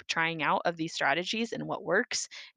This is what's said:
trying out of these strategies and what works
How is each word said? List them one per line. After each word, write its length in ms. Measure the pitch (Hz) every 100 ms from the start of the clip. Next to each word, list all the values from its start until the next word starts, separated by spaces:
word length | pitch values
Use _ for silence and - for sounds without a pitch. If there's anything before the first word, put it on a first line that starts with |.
| -
trying 360 | - 165 165
out 180 | 147 185 -
of 120 | 170
these 160 | 160
strategies 600 | - 139 147 185 220 233
and 120 | 156 151
what 180 | 151
works 460 | 165 185 240 - - - -